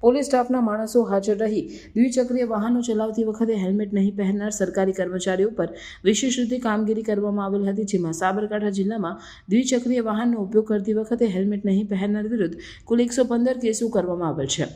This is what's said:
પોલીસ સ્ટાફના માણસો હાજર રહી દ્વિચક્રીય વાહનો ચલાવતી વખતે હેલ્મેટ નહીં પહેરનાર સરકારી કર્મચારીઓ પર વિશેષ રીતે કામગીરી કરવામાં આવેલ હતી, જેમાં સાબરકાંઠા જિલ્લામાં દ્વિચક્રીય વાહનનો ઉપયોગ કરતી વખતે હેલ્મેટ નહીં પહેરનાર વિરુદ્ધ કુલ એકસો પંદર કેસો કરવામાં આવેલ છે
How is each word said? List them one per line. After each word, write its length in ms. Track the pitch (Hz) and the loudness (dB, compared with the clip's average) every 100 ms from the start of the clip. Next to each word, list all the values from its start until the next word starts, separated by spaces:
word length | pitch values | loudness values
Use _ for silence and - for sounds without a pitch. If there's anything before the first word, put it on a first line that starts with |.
પોલીસ 300 | 233 269 277 | 6 4 2
સ્ટાફના 340 | 254 240 254 233 | 0 2 2 2
માણસો 360 | 208 220 240 208 | 0 2 2 4
હાજર 260 | 196 202 208 | 2 2 0
રહી 200 | 220 214 - - - | 0 0 -4 -10 -8
દ્વિચક્રીય 560 | - 254 247 247 254 240 | 2 2 2 0 0 0
વાહનો 300 | 214 220 240 240 | -2 0 0 0
ચલાવતી 360 | 214 220 220 220 | -2 0 0 -2
વખતે 260 | 214 226 220 | 0 0 0
હેલ્મેટ 320 | 185 202 208 202 | 0 0 0 2
નહીં 160 | 196 196 | 0 0
પહેરનાર 320 | 196 202 208 208 | -2 0 -4 -2
સરકારી 360 | 185 190 190 190 | -2 0 0 0
કર્મચારીઓ 500 | 180 180 185 185 202 220 | -2 -2 -2 0 0 0
પર 120 | 165 - - - 180 | -4 -6 -18 -2 0
વિશેષ 280 | 214 269 247 | 2 0 0
રીતે 200 | 240 254 233 | -2 -2 0
કામગીરી 400 | 214 214 220 220 | 0 0 -2 0
કરવામાં 380 | 208 208 202 196 | 0 0 -2 -2
આવેલ 180 | 202 196 | 0 0
હતી, 180 | 202 208 | -2 0
જેમાં 220 | 190 170 165 | 0 0 0
સાબરકાંઠા 560 | 185 190 208 214 208 196 | 0 0 -2 -2 -2 0
જિલ્લામાં 380 | 196 226 170 190 - - - | -2 -2 -4 -6 -14 -20 0
દ્વિચક્રીય 540 | 214 254 254 247 247 220 | 2 2 0 0 0 0
વાહનનો 340 | 214 240 233 | 0 0 0
ઉપયોગ 240 | 190 214 214 | 2 2 2
કરતી 280 | 214 202 214 | -2 0 -2
વખતે 320 | 220 240 233 | 0 0 2
હેલ્મેટ 320 | 185 196 208 202 | 2 0 0 2
નહીં 180 | 196 208 | 0 0
પહેરનાર 400 | 196 202 208 214 | -2 0 -2 -2
વિરુદ્ધ 280 | 233 170 170 - - | 0 -2 -2 -14 -20
કુલ 200 | - 233 240 | -2 2 2
એકસો 200 | 240 247 | 2 2
પંદર 240 | 233 240 254 | 2 2 2
કેસો 260 | 240 220 233 220 | -2 0 0 0
કરવામાં 360 | 180 175 165 | 0 -2 -2
આવેલ 160 | 143 135 | -2 -2
છે 160 | - 147 | -2 -4